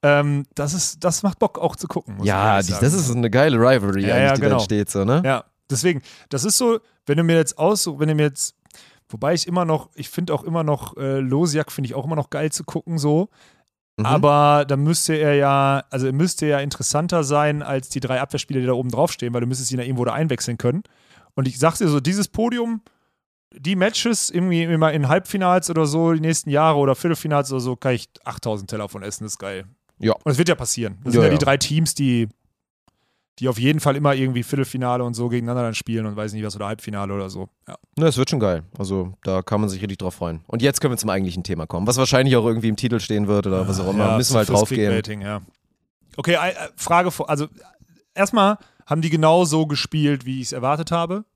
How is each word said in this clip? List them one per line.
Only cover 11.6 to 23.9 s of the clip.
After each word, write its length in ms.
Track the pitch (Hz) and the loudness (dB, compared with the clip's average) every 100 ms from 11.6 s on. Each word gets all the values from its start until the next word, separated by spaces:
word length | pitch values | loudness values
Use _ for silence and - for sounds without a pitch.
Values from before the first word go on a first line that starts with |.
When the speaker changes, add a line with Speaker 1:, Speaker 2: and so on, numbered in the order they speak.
| 147 | -4
Speaker 1:
find 120 | - 127 | -6 -6
ich 80 | 127 | -6
auch 80 | |
immer 100 | 139 | -4
noch 160 | 160 135 | -4 -4
geil 220 | 147 156 | -4 -4
zu 100 | - | -6
gucken, 360 | 151 165 - 165 | -8 -8 -4 -2
so. 300 | 143 156 196 _ _ _ _ _ _ - | 2 2 0 _ _ _ _ _ _ -4
Speaker 2:
Mhm. 100 | 110 | 0
Speaker 1:
Aber 580 | 147 143 147 147 147 139 | 4 4 6 6 4 4
da 80 | 139 | 2
müsste 380 | 147 170 - | 2 0 0
er 200 | 156 151 | 2 4
ja, 480 | 143 139 139 139 139 - | 4 4 4 4 0 -2
also 160 | 135 131 | -4 -2
er 60 | |
müsste 340 | 135 175 - 151 | 0 0 0 0
ja 140 | 143 | 0
interessanter 640 | 143 - 117 147 175 175 | -2 -6 -2 -2 0 0
sein 360 | 139 147 151 147 | 2 2 2 0
als 240 | 139 135 131 | -2 -6 -4
die 100 | 135 | -6
drei 220 | 123 127 | -2 -2
Abwehrspieler, 400 | 139 143 - 131 | -2 -6 -4 -2
die 60 | 123 | 0
da 80 | |
oben 160 | 127 127 | 0 0
drauf 200 | 123 160 | 0 0
stehen, 240 | - 120 | 0 -4
weil 60 | 120 | -2
du 80 | 120 | -2
müsstest 240 | 127 127 | -4 -4
ihn 60 | 127 | -6
ja 40 | |
irgendwo 200 | 123 131 | -4 -2
da 80 | 120 | -2
einwechseln 460 | 113 160 123 - 117 | 0 -2 -2 -4 -2
können. 260 | 123 156 - _ _ _ _ | -2 -2 -6 _ _ _ _
Und 140 | - 131 | -4 -4
ich 100 | 123 | 2
sag's 200 | 156 156 | 0 2
dir 100 | 180 | 0
so, 100 | 143 | 0
dieses 300 | 135 196 202 | 0 -2 -4
Podium, 540 | - 233 240 233 226 _ _ _ _ _ _ _ | -2 -2 -2 -4 -6 _ _ _ _ _ _ _
die 220 | - 139 | -8 -4
Matches 560 | 190 190 | 0 0